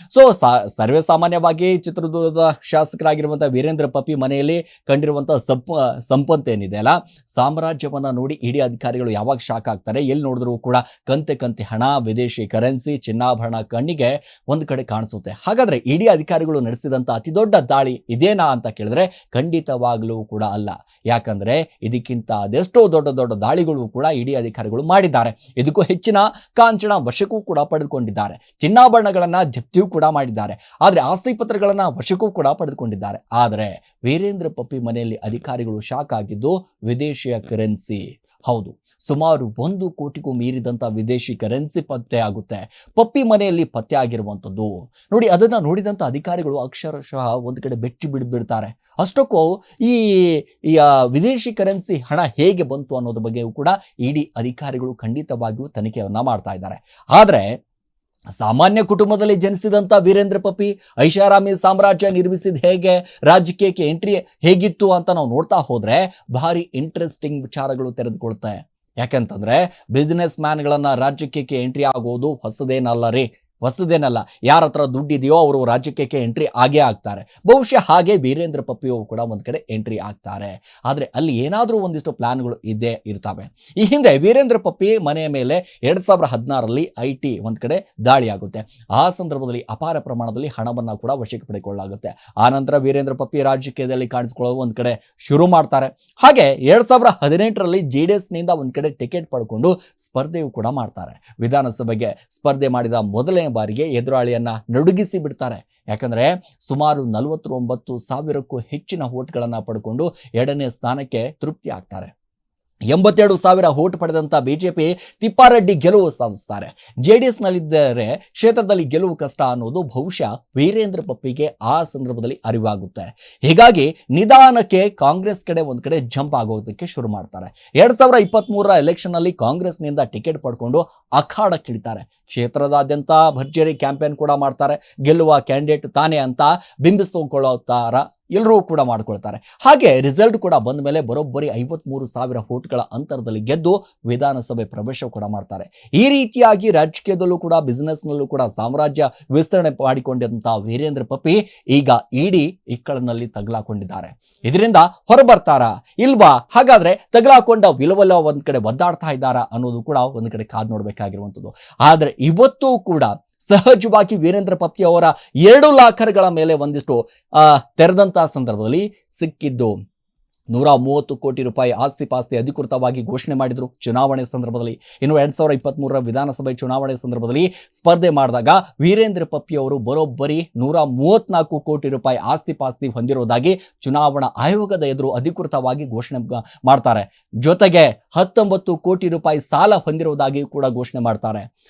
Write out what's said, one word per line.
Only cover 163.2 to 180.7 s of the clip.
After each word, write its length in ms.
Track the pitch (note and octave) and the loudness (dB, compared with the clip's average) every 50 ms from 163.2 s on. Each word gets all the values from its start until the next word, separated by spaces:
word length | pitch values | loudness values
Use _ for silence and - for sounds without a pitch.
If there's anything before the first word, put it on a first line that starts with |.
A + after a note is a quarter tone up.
| _ _ _ - | _ _ _ -10
ಸಹಜವಾಗಿ 760 | - - G3+ G3 F#3 - A#3+ G3+ G3 A3+ G3+ G#3+ G3+ F3+ A3 | 0 4 4 6 8 8 8 8 6 6 4 4 4 4 2
ವೀರೇಂದ್ರ 400 | G3 D3+ E3 F3+ G3+ G3 F#3 F#3 | 0 0 2 2 0 0 -2 -2
ಪಪ್ಪಿ 280 | F3+ F3+ E3 - - F#3+ | -2 -2 -4 -2 0 2
ಅವರ 200 | E3+ E3+ E3+ E3+ D#3+ D3+ - - - - | 4 4 6 4 4 2 2 -4 -6 0
ಎರಡು 360 | C3+ E3 G3+ A#3 C#4 C#4+ D4+ | 6 8 10 10 10 10 8
ಲಾಕರ್‌ಗಳ 560 | D4 C4+ B3 A#3 - - A3+ A3 G3+ G3 F#3+ F#3 | 10 10 8 8 6 4 0 0 2 4 2 2
ಮೇಲೆ 260 | E3+ D#3+ D#3+ E3 D#3+ | 2 2 2 2 2
ಒಂದಿಷ್ಟು, 560 | D3 C#3+ D3 C#3+ C#3+ - - C3+ A#2+ A2+ - _ _ _ _ - | 0 0 -2 -4 -4 -4 -2 -2 -2 -2 -4 _ _ _ _ 4
ಆ, 240 | D3+ D#3 D3+ D3 C3+ | 8 8 8 8 6
ತೆರೆದಂತಹ 680 | - _ _ - D#3+ E3+ F#3 F#3+ G3+ F#3+ F3 F3+ E3 | 4 _ _ 4 6 6 6 6 4 4 4 2 0
ಸಂದರ್ಭದಲ್ಲಿ 800 | D3+ - C#3+ B2+ A#2 G#2+ G#2 G#2+ A2 C3 E3+ G3+ G#3 G3 _ _ _ | 0 0 -4 -4 -4 -4 -4 -2 -2 0 -2 -2 -4 -6 _ _ _
ಸಿಕ್ಕಿದ್ದು 880 | - - E3+ D#3+ - - D#3+ D3 B2+ A#2+ B2 A2 G#2 G2 G2 - _ _ _ _ _ _ _ _ _ _ _ - | -8 -6 -6 -6 -6 -6 -8 -6 -4 -2 -2 -2 -2 -4 -8 -16 _ _ _ _ _ _ _ _ _ _ _ -6
ನೂರ 180 | A2+ A#2+ C#3+ D3+ | -2 0 4 4
ಮೂವತ್ತು 480 | C#3+ B2 B2 C3+ C#3 D3 C#3 - C#3+ B2 | 4 4 4 0 -2 -2 -2 -4 -6 -6
ಕೋಟಿ 260 | - C#3 B2+ B2+ C3 | -6 -6 -4 -4 -6
ರೂಪಾಯಿ 280 | B2 A2 - B2+ B2 | -4 -2 -2 0 0
ಆಸ್ತಿ 340 | A#2+ G#2 B2+ C#3 C3+ - D3 | 0 0 -2 -4 -4 -6 -8
ಪಾಸ್ತಿ 320 | - B2+ B2+ A#2+ - C3+ A#2 | -6 -6 -6 -4 -4 -4 -4
ಅಧಿಕೃತವಾಗಿ 680 | A#2 C#3 C#3+ - C#3 A#2 C3+ B2+ B2+ B2 B2+ B2+ A#2 | -4 -4 -6 -6 -6 -4 -4 -2 -2 -2 -4 -4 -6
ಘೋಷಣೆ 320 | - A#2 B2+ - - D3 | -6 -6 -6 -6 -4 -4
ಮಾಡಿದ್ರು 420 | C3 C3 B2+ B2+ C3 B2+ B2 - _ | -2 -2 -4 -4 -6 -8 -12 -10 _
ಚುನಾವಣೆ 440 | - B2 A#2 B2 C3+ C3+ C3+ C3 B2+ | -6 -4 0 0 0 0 0 -2 -4
ಸಂದರ್ಭದಲ್ಲಿ. 540 | A#2 - B2+ B2 A#2 A2+ B2 A#2+ A#2 A2+ - _ - - - | -6 -6 -8 -8 -8 -8 -8 -8 -8 -10 -12 _ -20 -10 -6
ಇನ್ನು 180 | - C#3 D3+ D#3 | -2 0 2 2
ಎರಡ್ 160 | D3 D3 B2+ | 2 0 0
ಸಾವಿರ 160 | - D#3+ D3+ | 0 0 0
ಇಪ್ಪತ್ಮೂರರ 460 | D3 C3 - C#3+ C3 D#3 C#3 C3+ C3+ C3+ | 0 -2 -4 -6 -6 -6 -4 -4 -4 -4
ವಿಧಾನಸಭೆ 560 | B2 A#2 A2+ C3 C#3+ C#3+ C3 - C#3+ C3+ B2+ | -4 -4 -4 -4 -4 -4 -6 -6 -6 -6 -6
ಚುನಾವಣೆ 420 | A#2+ - B2 B2+ C3+ C#3 C3+ C3 | -6 -6 -4 -4 -4 -4 -4 -4
ಸಂದರ್ಭದಲ್ಲಿ 580 | A#2+ - B2 A#2+ A#2 A#2 A#2 B2 D3 F3 F3+ F#3 - - - | -6 -6 -6 -6 -6 -6 -4 -2 0 0 0 -2 -6 -14 -14
ಸ್ಪರ್ಧೆ 380 | - - - E3+ E3+ E3+ F3 F3 | -12 -2 2 4 4 4 4 2
ಮಾಡಿದಾಗ 400 | D3+ C#3+ C3+ B2+ A#2 B2 A#2 C3+ E3+ F#3+ F3+ - - - | 2 2 0 0 0 0 2 4 4 4 2 -2 -4 0
ವೀರೇಂದ್ರ 440 | C#3 E3+ G3 G#3+ A3+ G#3+ G3 F3 E3 | 2 2 4 4 2 0 0 -4 -6
ಪಪ್ಪಿ 300 | - - D3 - - D#3+ | -6 -8 -8 -8 -6 -6
ಅವರು 240 | D3 C3+ C3 C#3 C3+ | -4 -4 -4 -4 -4
ಬರೋಬ್ಬರಿ 720 | A2+ A#2 C3 D#3 D#3+ D3 B2+ A#2+ C#3 C#3+ D3+ D#3+ E3+ - - A#2 | -4 -4 -2 -2 -2 -2 -4 -4 -4 -4 -4 -4 -6 -6 -6 -4
ನೂರ 220 | A#2+ C3+ | -4 0